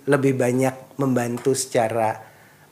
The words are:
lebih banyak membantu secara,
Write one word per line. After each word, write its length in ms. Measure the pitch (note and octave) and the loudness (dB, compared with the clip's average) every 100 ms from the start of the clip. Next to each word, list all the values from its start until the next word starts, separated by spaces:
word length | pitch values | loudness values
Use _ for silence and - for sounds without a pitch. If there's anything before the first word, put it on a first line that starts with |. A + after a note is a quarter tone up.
| - | 0
lebih 280 | C#3 C3+ | 2 2
banyak 420 | B2+ B2 B2 C3 C3 - - | 2 0 2 0 -2 -12 -4
membantu 540 | C#3 B2 A#2+ A#2+ C3+ | 0 0 -2 -2 0
secara, 680 | C3 - B2+ A2+ A2+ A2 A2+ - - - - - | 0 0 0 0 0 -2 -2 -12 -20 -20 -20 -20